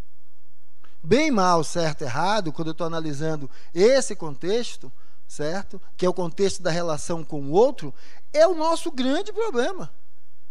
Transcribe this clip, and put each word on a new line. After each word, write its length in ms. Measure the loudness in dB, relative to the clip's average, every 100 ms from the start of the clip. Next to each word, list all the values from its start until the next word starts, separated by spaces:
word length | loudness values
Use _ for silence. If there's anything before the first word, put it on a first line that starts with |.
| -2 -2 -2 -2 -2 -2 -2 -2 -2 -2
Bem 260 | 2 4 4
e 20 |
mal, 340 | 4 4 4
certo 380 | 2 0 0 0
e 20 |
errado, 480 | -2 0 0 0 0
quando 160 | -2 -2
eu 60 |
tô 100 | -2
analisando 640 | -2 -2 -2 -2 -2 -2 -2 -4 -2
esse 400 | 4 4 4 2
contexto, 800 | -2 -2 -2 0 0 0 -2 -4 -4 -4 -4 -4
certo? 480 | -2 -2 -2 -2 -4 -2 0
Que 80 |
é 40 | 0
o 40 |
contexto 500 | 2 0 0 0 0
da 80 | 0
relação 540 | 0 0 0 0 -2
com 160 | 0 -2
o 120 | 2
outro, 420 | 4 4 2 -2 -2 -2 -2 -2
é 120 | 4 4
o 80 |
nosso 360 | 4 0 0 0
grande 420 | -2 0 0 0
problema. 580 | -2 0 0 0 -2 -2 -2 -2 -2 -2 -2 -2